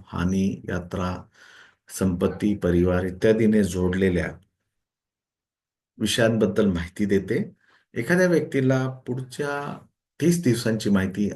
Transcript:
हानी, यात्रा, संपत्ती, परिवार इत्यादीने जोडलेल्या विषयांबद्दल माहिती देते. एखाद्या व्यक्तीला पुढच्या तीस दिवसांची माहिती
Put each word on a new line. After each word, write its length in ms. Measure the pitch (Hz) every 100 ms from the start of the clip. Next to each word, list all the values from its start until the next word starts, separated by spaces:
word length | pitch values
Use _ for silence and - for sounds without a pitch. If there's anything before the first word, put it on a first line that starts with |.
| -
हानी, 540 | 90 87 95 98 - -
यात्रा, 540 | 92 87 92 90 92 - _ - - - _ - -
संपत्ती, 560 | 95 87 95 - 107 101
परिवार 480 | 87 87 90 90
इत्यादीने 600 | 92 92 110 110 107 107
जोडलेल्या 640 | 92 92 90 95 95 87 76 - _ _ _ _ _ _ _ _ _ _ _ _ _ _ _ -
विषयांबद्दल 680 | 107 - 117 113 104 101 101
माहिती 400 | 85 85 - 101
देते. 540 | 98 87 131 220 - _ _ _
एखाद्या 340 | 117 117 180 180
व्यक्तीला 600 | 165 - 139 131 131 131
पुढच्या 920 | 127 - 127 131 - 143 143 143 - - _ _ -
तीस 220 | 160 170
दिवसांची 460 | 127 113 113 110 107
माहिती 400 | 98 95 101 101